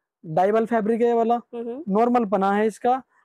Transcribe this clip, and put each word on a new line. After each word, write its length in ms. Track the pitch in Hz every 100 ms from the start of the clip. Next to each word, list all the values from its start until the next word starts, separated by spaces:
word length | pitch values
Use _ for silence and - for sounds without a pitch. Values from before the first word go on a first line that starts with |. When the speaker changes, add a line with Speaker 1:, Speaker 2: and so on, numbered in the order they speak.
| _ _
Speaker 1:
डाइबल 420 | 175 160 196 220 220
फैब्रिक 360 | 233 208 233
है 60 | 240
ये 60 |
वाला, 220 | 233 226 240
Speaker 2:
हम्म। 480 | - 240 233 254 330
Speaker 1:
नॉर्मल 360 | 202 240 247 214
पना 260 | 196 196
है 160 | 202 220
इसका, 340 | - 247 254 - _